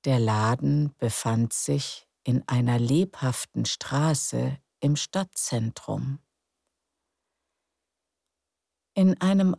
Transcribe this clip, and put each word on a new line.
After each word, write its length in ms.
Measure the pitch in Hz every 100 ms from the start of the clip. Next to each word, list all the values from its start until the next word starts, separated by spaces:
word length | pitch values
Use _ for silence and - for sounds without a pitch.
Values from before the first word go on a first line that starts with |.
| -
Der 140 | 127
Laden 760 | 110 107 110 123 143 147 147 _
befand 560 | 117 - 117 113 117
sich 540 | - - 143 - - _ _
in 240 | - 131 -
einer 300 | 123 120 120
lebhaften 880 | 120 147 190 - 131 120 - 120 113
Straße 920 | - - 139 156 143 - 123 127 135 _ _
im 140 | 143 147
Stadtzentrum. 1200 | - 190 185 - - 117 113 - - 104 127 139 _ _ _ _ _ _ _ _ _ _ _ _ _ _ _ _ _ _ _ _ _ _ _ _ _ _ _
In 260 | - 190 -
einem 340 | 185 196 190